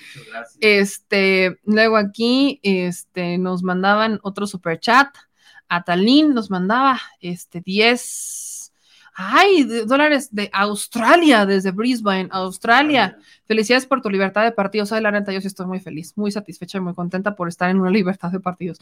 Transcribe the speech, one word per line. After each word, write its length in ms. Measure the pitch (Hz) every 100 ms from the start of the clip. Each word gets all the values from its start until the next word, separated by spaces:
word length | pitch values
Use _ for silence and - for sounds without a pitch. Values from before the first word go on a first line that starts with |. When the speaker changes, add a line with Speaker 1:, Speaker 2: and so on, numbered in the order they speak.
| -
Speaker 1:
Muchas 140 | - -
gracias. 280 | 226 - _
Speaker 2:
Este, 960 | 214 202 196 - - 202 190 190 185 -
luego 320 | 202 214 220 220
aquí, 640 | 202 202 233 254 277 -
este, 760 | 202 190 180 175 - 180 175 175
nos 240 | 185 180
mandaban 580 | 185 180 190 208 220 208
otro 240 | 196 196 202
superchat. 600 | 185 170 165 - 240 277 - _ _ _ - _
Atalín 680 | 175 175 175 208 285 302
nos 160 | 247 202
mandaba, 500 | 185 185 240 269 247 - _
este, 400 | 175 175 - 170
diez, 1080 | 175 196 226 247 - - - - - - - _ _ _ _
ay, 500 | - 190 269 392 370
de-, 200 | 233 233 220
dólares 460 | 269 302 285 285
de 160 | 208 202
Australia, 920 | 196 208 208 - 226 226 339 320 233
desde 280 | 196 196 190
Brisbane, 560 | 185 247 240 208 190 180
Australia. 760 | 190 185 185 226 240 302 269 190
Speaker 1:
Australia. 120 | - _ _ _
Speaker 2:
"Felicidades 400 | 220 208 254 262
por 140 | 262
tu 100 | 214
libertad 340 | 196 190 202
de 80 | 226
partidos". 400 | 226 196 214 202
Ay, 100 | 226
la 80 | 214
neta, 220 | 208 202
yo 80 | 190
sí 80 | 190
estoy 180 | 190 180
muy 140 | 185
feliz, 320 | 170 151 170 -
muy 140 | 208
satisfecha 480 | 208 202 175 175 196
y 40 |
muy 120 | 180
contenta 400 | 175 175 185 202
por 140 | 202 170
estar 200 | - 180
en 120 | 190
una 100 | 185
libertad 400 | 214 180 190 175
de 80 | 185
partidos. 400 | 185 180 175 -